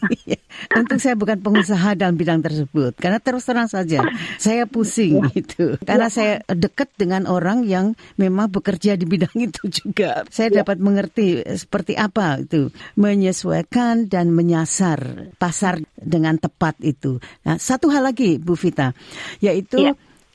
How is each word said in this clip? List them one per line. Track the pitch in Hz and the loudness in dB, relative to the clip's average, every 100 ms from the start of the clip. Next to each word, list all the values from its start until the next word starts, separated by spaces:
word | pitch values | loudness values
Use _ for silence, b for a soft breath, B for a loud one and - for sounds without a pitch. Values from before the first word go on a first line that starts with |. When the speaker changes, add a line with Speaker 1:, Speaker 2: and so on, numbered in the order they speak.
| 208 - - - _ B B | -2 -4 -4 -8 _ B B
Speaker 1:
Untung | 233 233 262 | 0 0 0
saya | 262 | 0
bukan | 226 202 208 | 0 0 -2
pengusaha | 202 208 180 190 196 | 2 2 2 2 2
dalam | 185 190 170 | 2 0 0
bidang | 170 165 | 2 0
tersebut, | 156 151 139 151 123 - | 0 -2 -2 0 -2 -2
karena | 180 220 | -2 0
terus | 269 247 | -2 -4
terang | 247 240 226 | -2 -2 -2
saja, | 196 170 156 - 233 B B | -2 -2 0 0 -4 B B
saya | 214 233 233 | 0 0 0
pusing, | 226 214 - 190 147 | -2 -2 2 4 4
Speaker 2:
Iya. | 135 - | 2 -2
Speaker 1:
gitu. | - - 165 127 | -6 -2 -2 -2
Karena | - - 226 | 0 2 2
Speaker 2:
Iya. | 233 | 0
Speaker 1:
saya | 214 208 - | 0 -2 -2
dekat | 180 196 - 277 - | -2 -2 -2 -6 -2
dengan | 180 190 185 | -2 0 0
orang | 180 180 240 | 0 0 0
yang | 220 180 202 226 B - | 0 0 0 -2 B 0
memang | 190 185 214 | 2 2 0
bekerja | 190 202 180 208 196 | -2 -2 0 0 0
di | 170 | 0
bidang | 185 190 226 | 0 0 -2
<laughs> | |
itu | 233 - 196 | -4 -4 -6
juga. | - 208 190 170 - - | -6 -4 -2 -2 -2 -4
Saya | - 220 | -2 2
Speaker 2:
Iya. | 208 | 2
Speaker 1:
dapat | 202 185 | 2 0
mengerti | 196 202 196 - 196 - - | 2 2 0 0 0 0 -2
seperti | 185 - 175 - | -8 -4 -4 -4
apa | - 214 - 151 135 | -4 -2 0 0 0
itu, | 139 160 135 B B - | 0 0 0 B B 0
menyesuaikan | 208 202 190 185 180 160 - 240 240 233 208 | 2 4 2 0 -2 -2 0 0 2 0 0
dan | 185 170 | 0 2
menyasar | 170 170 165 160 - 185 143 127 123 185 - | 4 4 2 0 0 0 0 -4 -12 -16 -4
pasar | 175 - 185 180 156 - | -4 0 -2 -2 -8 -12
dengan | 156 165 160 160 | -2 2 4 2
tepat | - - 165 - | -2 -2 -2 0
itu. | 156 135 139 123 B B | -4 -2 -4 -6 B B
Nah, | - 160 | -4 -4
satu | - 262 311 | -2 0 2
hal | 285 262 | 2 2
lagi, | 233 220 151 | 2 2 2
Bu | 170 | 0
Vita, | 170 175 151 131 - B B B B | 0 0 0 -2 -2 B B B B
yaitu | 202 180 196 254 | 0 0 0 2
Speaker 2:
Iya. | 285 277 b b _ | 2 0 b b _